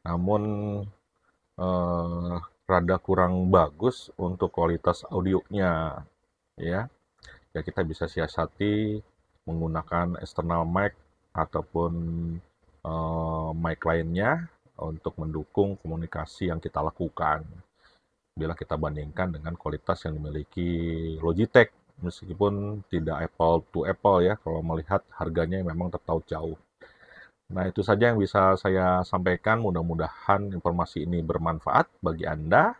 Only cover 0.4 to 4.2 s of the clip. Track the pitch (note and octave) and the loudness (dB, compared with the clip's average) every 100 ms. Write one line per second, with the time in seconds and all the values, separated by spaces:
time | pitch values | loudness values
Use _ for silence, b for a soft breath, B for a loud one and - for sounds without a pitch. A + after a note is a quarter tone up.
0.4 | G#2 G#2 G#2 G#2 G2+ - _ _ _ _ | 0 -4 -4 -6 -8 -14 _ _ _ _
1.4 | _ - F#2 F2+ F2 F2 E2+ E2+ F2 F2 | _ -6 -2 0 0 0 -2 -4 -4 -6
2.4 | E2+ _ - F#2 F2 F#2 - F#2 F2+ F#2 | -8 _ 2 2 4 0 2 4 4 2
3.4 | F#2 F#2 D#2 D2 A#2 B2 - - | 6 6 6 2 -2 -2 -14 -6